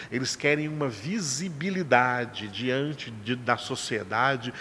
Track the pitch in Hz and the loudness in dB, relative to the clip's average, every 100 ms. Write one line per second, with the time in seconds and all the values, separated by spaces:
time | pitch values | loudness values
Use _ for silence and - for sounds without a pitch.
0 | - 123 123 - 143 151 151 151 139 104 | -6 -4 -2 0 2 2 0 -2 -2 -2
1 | 135 220 151 131 190 143 185 190 147 123 | -4 -2 -2 -4 -4 -4 -4 -2 6 6
2 | 127 123 113 - 104 98 127 131 147 143 | 6 2 -2 -6 -8 -2 0 0 0 -4
3 | 120 110 104 127 120 117 - 131 - 110 | -8 -8 -4 -2 2 2 2 -6 -2 -4
4 | 98 107 135 131 120 - | 0 2 4 2 -2 -8